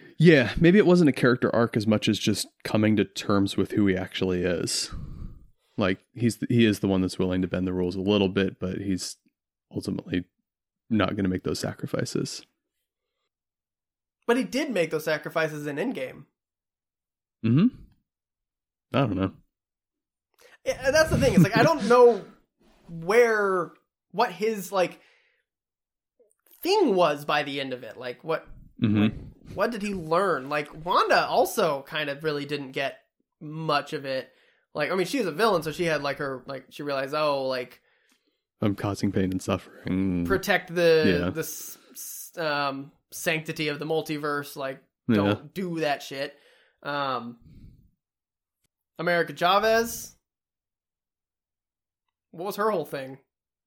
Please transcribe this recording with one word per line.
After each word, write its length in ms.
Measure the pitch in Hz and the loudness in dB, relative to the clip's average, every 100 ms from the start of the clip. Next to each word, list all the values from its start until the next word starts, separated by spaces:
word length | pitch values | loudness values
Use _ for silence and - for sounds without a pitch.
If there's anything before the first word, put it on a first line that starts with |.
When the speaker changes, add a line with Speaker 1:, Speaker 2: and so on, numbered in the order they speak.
| - - | -10 4
Speaker 1:
Yeah, 340 | 170 151 110 - | 6 8 4 2
maybe 160 | 165 202 | 6 6
it 80 | 170 | 6
wasn't 220 | 180 156 | 6 6
a 40 | |
character 380 | - 131 123 117 | 4 2 2 2
arc 200 | 110 117 | 2 0
as 120 | 117 104 | 0 2
much 200 | 107 - | 2 2
as 120 | 104 | 0
just 300 | - 101 - _ | 0 -2 -4 _
coming 320 | - 107 107 104 | -4 0 2 2
to 80 | 95 | 0
terms 500 | - - 101 98 - | -4 0 2 2 0
with 140 | 95 | -2
who 140 | - 101 | 2 2
he 100 | 92 | 2
actually 460 | 90 - 92 90 | -4 -4 -2 0
is. 480 | 90 85 - - - - - - - - - _ _ - | 0 -2 -2 -4 -6 -8 -12 -12 -14 -16 -20 _ _ -2
Like, 220 | 95 98 _ | -2 -2 _
he's, 260 | 117 117 - - | -4 -2 -2 0
he 160 | 120 113 | 4 4
is 140 | 98 | 4
the 60 | 98 | 2
one 140 | 95 | 2
that's 180 | 92 - | 0 -2
willing 220 | 92 92 | -2 0
to 80 | 92 | -2
bend 180 | 92 92 | -2 -2
the 60 | |
rules 240 | 90 90 95 | -2 -2 -2
a 40 | |
little 260 | 95 104 98 | 2 4 4
bit, 320 | 98 95 - | 2 -2 -2
but 160 | 92 92 | -8 -6
he's 340 | 98 92 - - _ _ _ _ _ | -4 -4 -6 -14 _ _ _ _ _
ultimately 500 | - - 95 - 90 90 _ _ _ _ _ - | -10 -6 -6 -4 -6 -6 _ _ _ _ _ -4
not 260 | 110 92 104 | 0 0 0
gonna 140 | 95 | -2
make 140 | 92 | -2
those 140 | - - | -4 -6
sacrifices. 840 | - - - - - - - - - _ _ _ _ _ _ _ _ _ _ _ _ _ _ _ _ _ - | -6 -8 -8 -6 -4 -4 -6 -8 -18 _ _ _ _ _ _ _ _ _ _ _ _ _ _ _ _ _ 0
Speaker 2:
But 100 | 240 | 0
he 80 | |
did 260 | 190 240 320 | 0 -4 -2
make 200 | 190 160 | -2 -2
those 140 | 156 | -2
sacrifices 600 | 160 151 160 160 156 151 147 | -2 -4 -4 -4 -4 -4 -8
in 100 | 143 | -6
Endgame. 480 | 233 139 127 120 - _ _ _ _ _ _ _ _ _ _ _ | -4 -6 -10 -12 -20 _ _ _ _ _ _ _ _ _ _ _
Speaker 1:
Mm-hmm. 240 | 113 127 240 - - _ _ _ _ _ _ _ _ _ _ | 0 4 2 0 -14 _ _ _ _ _ _ _ _ _ _
I 60 | 120 | -2
don't 160 | 110 92 | 0 0
know. 160 | 95 - _ _ _ _ _ _ _ _ _ _ _ - 247 | -2 -4 _ _ _ _ _ _ _ _ _ _ _ -10 -6
Speaker 2:
Yeah, 240 | 254 269 | -4 2
that's 180 | 302 320 | 4 4
the 60 | 339 | 4
thing. 160 | 269 | 4
It's 100 | 190 | 6
like, 140 | 190 220 | 6 6
I 60 | |
don't 260 | 285 311 208 | 4 4 4
know 340 | 247 240 202 - - _ _ _ _ - | 8 8 8 -2 -20 _ _ _ _ -18
where, 840 | 165 165 226 240 214 196 185 156 - _ _ _ | -8 2 6 6 4 2 0 -2 -8 _ _ _
what 180 | 180 240 | -2 -2
his, 400 | 170 214 214 175 | -2 -4 -4 -2
like, 280 | 196 208 - _ _ _ _ _ _ _ _ _ _ _ _ _ _ _ _ | 0 0 -2 _ _ _ _ _ _ _ _ _ _ _ _ _ _ _ _
thing 320 | 320 427 302 | 0 2 4
was 300 | 190 165 143 | 4 4 2
by 180 | 147 151 | -2 -2
the 180 | 143 139 | -2 -6
end 120 | 135 | -6
of 100 | 123 | -8
it. 140 | 113 101 | -12 -12
Like, 260 | 127 123 | -12 -10
what, 240 | 160 160 - - - - | -6 -6 -8 -20 -20 -4
Speaker 1:
Mm-hmm. 200 | 113 104 | 0 2
Speaker 2:
like, 120 | 107 - - - - | 2 0 -12 -20 -12
what 160 | - 220 | -4 -4
did 120 | 233 | -4
he 120 | 208 | -6
learn? 540 | 196 156 170 196 143 135 | -8 -2 0 2 -2 -4
Like, 360 | 151 147 160 | -6 -6 -8
Wanda 420 | 165 254 427 202 147 | -2 0 4 2 2
also 560 | 180 359 - 175 139 - | 2 0 2 0 -2 -6
kind 240 | 156 143 | -6 -6
of 140 | 139 | -6
really 200 | 160 147 | -4 -4
didn't 280 | 143 143 131 | -4 -8 -8
get 260 | 139 139 - _ _ _ _ | -6 -6 -8 _ _ _ _
much 520 | 156 156 160 143 139 | -14 -8 -2 -2 -2
of 120 | 151 | -8
it. 240 | 135 131 - _ _ _ _ | -6 -6 -8 _ _ _ _
Like, 160 | - 143 | -6 -2
I 40 | 190 | 0
mean, 100 | 175 | 0
she 120 | 277 | -2
was 80 | 190 | -2
a 60 | |
villain, 300 | 147 226 175 | 0 2 2
so 80 | 156 | -2
she 140 | 151 | -4
had, 180 | 170 147 | -2 -2
like, 160 | 143 139 | -2 -6
her, 240 | 143 131 131 | -6 -8 -12
like, 200 | 135 - | -14 -14
she 120 | - | -12
realized, 320 | 143 135 135 | -6 -4 -4
oh, 320 | 151 151 139 131 | -2 0 0 -2
like, 340 | 127 123 - _ _ _ _ _ _ _ - | -4 -6 -14 _ _ _ _ _ _ _ -4
Speaker 1:
I'm 140 | 110 | -4
causing 380 | 98 104 98 101 | -2 -4 -2 -2
pain 180 | 98 92 | 0 0
and 120 | 92 | -2
suffering. 840 | - 95 - - - 95 95 90 | -4 -4 -6 -12 -4 -2 0 -2
Speaker 2:
protect 500 | 87 190 202 180 - | 0 -2 0 -2 -2
the, 440 | 170 170 160 123 87 | 0 4 4 4 2
Speaker 1:
Yeah. 60 | 87 | -2
Speaker 2:
the 100 | 160 | -4
s-, 380 | - - - - _ | -8 -10 -14 -18 _
s-, 460 | - - - - 180 | -18 -16 -16 -14 -8
um, 520 | 156 147 143 139 139 _ _ | -4 -2 -2 -6 -10 _ _
sanctity 560 | - 180 160 160 160 151 | -8 -4 -4 -4 -6 -4
of 100 | 143 | -4
the 60 | |
multiverse. 720 | 147 160 156 151 151 143 135 151 | -4 -2 -2 -4 -4 -6 -8 -10
Like, 260 | 135 - _ _ - | -10 -10 _ _ 0
Speaker 1:
Yeah. 80 | 107 | 2
Speaker 2:
don't 380 | 101 101 151 | 2 0 -6
do 260 | 180 185 165 | -10 -8 -2
that 220 | 151 139 | -2 -2
shit. 320 | - 135 143 - _ _ _ _ | -6 -8 -8 -10 _ _ _ _
Um, 560 | 143 143 139 123 120 - - - - - _ _ _ _ _ _ _ _ _ _ _ - | -8 -6 -4 -4 -8 -14 -20 -20 -20 -20 _ _ _ _ _ _ _ _ _ _ _ -8
America 340 | 170 170 156 | -2 -2 -2
Chavez. 840 | 143 170 202 220 226 233 - - _ _ _ _ _ _ _ _ _ _ _ _ _ _ _ _ _ _ _ _ _ _ | 0 2 2 2 2 0 -6 -14 _ _ _ _ _ _ _ _ _ _ _ _ _ _ _ _ _ _ _ _ _ _
What 160 | - 196 | -12 -8
was 100 | 196 | -4
her 140 | 220 | -2
whole 140 | 190 143 | -2 -4
thing? 320 | 143 131 135 _ _ _ _ | -8 -10 -14 _ _ _ _